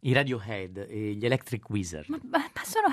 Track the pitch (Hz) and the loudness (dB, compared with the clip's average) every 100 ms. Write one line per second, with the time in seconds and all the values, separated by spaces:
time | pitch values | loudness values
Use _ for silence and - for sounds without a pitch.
0 | - 127 139 123 98 104 95 95 101 107 | 2 4 4 0 -4 -6 -8 -8 -8 -4
1 | 107 104 117 131 - 113 - 104 87 80 | -4 0 2 2 0 -6 -2 -2 -2 -4
2 | 76 302 254 311 277 - - 453 415 | -6 -8 0 0 0 -6 -4 2 6